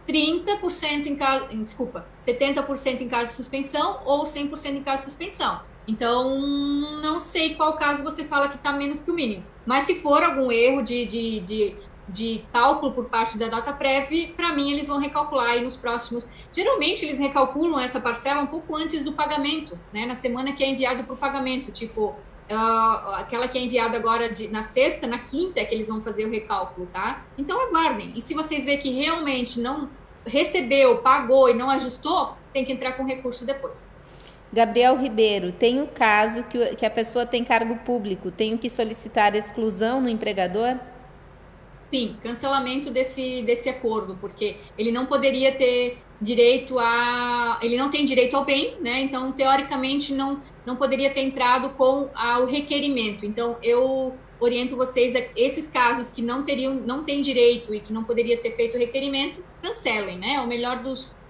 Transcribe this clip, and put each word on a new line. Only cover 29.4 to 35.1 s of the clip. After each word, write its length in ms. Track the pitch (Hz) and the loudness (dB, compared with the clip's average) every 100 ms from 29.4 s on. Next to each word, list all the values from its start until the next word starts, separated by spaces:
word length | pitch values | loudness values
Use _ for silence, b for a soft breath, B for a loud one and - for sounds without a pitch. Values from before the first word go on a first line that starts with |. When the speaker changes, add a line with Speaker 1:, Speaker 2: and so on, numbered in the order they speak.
| 240 233 | -2 -2
Speaker 1:
não 300 | 240 294 277 - - - 226 | -4 -4 -8 -12 -20 -18 -2
recebeu, 720 | 269 - 370 240 277 262 233 | 0 2 0 4 6 8 6
pagou 500 | 262 277 240 269 254 | 6 4 6 6 8
e 60 | 233 | 6
não 160 | 262 | 2
ajustou, 640 | 269 247 - 294 359 269 - - | 0 -2 -6 -2 0 0 -6 -6
tem 100 | 277 | -4
que 80 | 269 | -2
entrar 220 | 262 262 | -2 -4
com 100 | 262 | -4
recurso 420 | 262 262 254 233 240 | -4 -4 -6 -6 -6
depois. 500 | 277 - - - - B B B B - | -6 -8 -12 -20 -20 B B B B -2
Speaker 2:
Gabriel 420 | 220 220 226 247 262 | 2 4 6 6 6
Ribeiro, 560 | 262 | 2